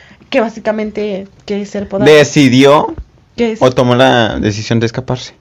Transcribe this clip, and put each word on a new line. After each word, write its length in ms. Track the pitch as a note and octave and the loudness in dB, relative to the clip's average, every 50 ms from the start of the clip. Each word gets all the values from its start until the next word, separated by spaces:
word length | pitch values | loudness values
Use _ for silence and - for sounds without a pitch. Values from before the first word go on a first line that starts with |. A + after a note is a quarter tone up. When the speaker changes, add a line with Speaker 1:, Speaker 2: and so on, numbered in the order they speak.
| _ - - _ _ - | _ -20 -20 _ _ -6
Speaker 1:
que 100 | - C4+ | -4 -2
básicamente, 880 | A3 A3+ G#3 - - A3 G#3+ G#3+ G#3+ G#3+ G#3 A3 G#3 G#3+ G3 F#3 G3 G3 _ _ _ | -2 -4 -6 -8 -6 -6 -4 -4 -6 -8 -6 -8 -6 -6 -6 -8 -10 -14 _ _ _
¿qué 160 | - G#3 G3+ | -8 -8 -8
es 80 | G#3 G3+ | -8 -8
ser 180 | - G#3 G3+ G3+ | -8 -10 -8 -6
podado? 200 | G3+ G3 D#3+ C#3+ | -4 0 2 4
Speaker 2:
Decidió 840 | D3+ D3+ D3 C#3 - D3+ C#3+ B2+ A#2 C3 C3+ C#3 C#3+ D#3 - A4 E4 - - _ _ _ _ _ _ | 6 4 4 2 2 2 2 4 4 4 4 6 4 4 2 -2 -6 -10 -14 _ _ _ _ _ _
Speaker 1:
¿Qué 160 | - A#3+ A3+ | -4 -4 -4
es? 100 | A3 G#3 | -2 0
Speaker 2:
o 80 | C4+ - | 0 0
tomó 240 | B2+ - B2+ B2 B2 | 2 2 0 2 2
la 440 | A#2+ B2+ B2+ B2+ B2 A2+ G2+ - - | 4 4 4 4 2 0 0 -2 -2
decisión 400 | - A2 G2+ G#2 A2 - A#2+ A#2 | -4 -4 -4 -4 -4 -2 -2 -2
de 60 | A2+ | -2
escaparse. 500 | A2+ - - B2 - B2 B2 - - - _ | -2 -4 -6 -8 -6 -8 -8 -10 -14 -20 _